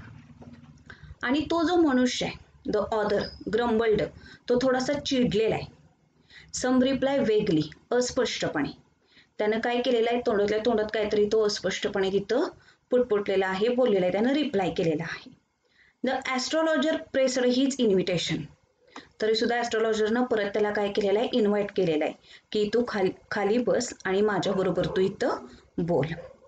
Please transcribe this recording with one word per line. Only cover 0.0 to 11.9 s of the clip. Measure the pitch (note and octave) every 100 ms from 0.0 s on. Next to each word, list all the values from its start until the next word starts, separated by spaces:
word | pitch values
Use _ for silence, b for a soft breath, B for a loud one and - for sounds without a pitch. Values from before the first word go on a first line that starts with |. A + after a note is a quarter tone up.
| - - - - - - - - - B B B
आणि | A#3+ C#4+
तो | D4 E4
जो | D#4+ F4
मनुष्य | D4+ B3+ B3+ - E3
आहे, | - - - -
the | G#3 G#3+ A3
author | G#3 - - - - G#3+
grumbled, | A#3+ A3 A3+ G#3 C#3 B B B -
तो | B3
थोडासा | C4 B3+ B3+
चिडलेला | C#4+ - C4 G3 G3+ A3
आहे. | E3+ - - - _ _ _ B B B
Some | - B3+ B3+
reply | C4 B3+ C4 C#4
vaguely, | G#3 G#3+ G#3 D#3 D3+ - _ A#3+
अस्पष्टपणे. | B3 - A3+ - E3+ D#3 C#3 - _ _ b b b -
त्यानं | G#3+ A3+
काय | A#3+ A#3+
केलेलं | B3 A#3+ A#3
आहे? | A#3+ A#3+
तोंडातल्या | G3+ G3+ G#3+
तोंडात | A3+ G#3+ G#3+
काहीतरी | A3 G#3 G#3 G#3
तो | A3 G#3
अस्पष्टपणे | G#3 F3+ - G#3